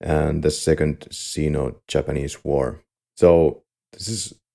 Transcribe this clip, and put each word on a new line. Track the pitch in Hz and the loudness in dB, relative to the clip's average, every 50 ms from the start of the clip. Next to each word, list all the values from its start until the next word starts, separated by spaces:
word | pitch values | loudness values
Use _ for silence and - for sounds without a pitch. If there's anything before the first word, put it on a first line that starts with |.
and | - - 80 76 73 76 76 78 78 | -4 -2 0 0 0 0 -2 0 0
the | 76 | 0
Second | - - - - 78 - 78 76 76 - - - | -2 0 0 0 2 2 2 -2 -2 -4 -10 -16
Sino-Japanese | - - - - - 73 76 76 73 73 67 62 - - _ - - - - 71 71 73 69 69 - - _ | -16 -14 -12 -10 -6 -4 -2 -2 -2 -2 -4 -4 -6 -10 _ -4 -4 -4 -2 -2 -4 -6 -6 -6 -10 -10 _
War. | 71 71 69 65 62 60 - _ _ _ _ _ _ _ | -4 -2 -2 -2 -2 -6 -10 _ _ _ _ _ _ _
So | - - 87 85 82 82 73 - - _ _ _ _ _ _ - | 4 6 6 8 8 6 4 2 -2 _ _ _ _ _ _ -20
this | - 92 104 | -14 -10 -8
is | 113 107 - - - _ _ _ _ | -8 -8 -8 -10 -14 _ _ _ _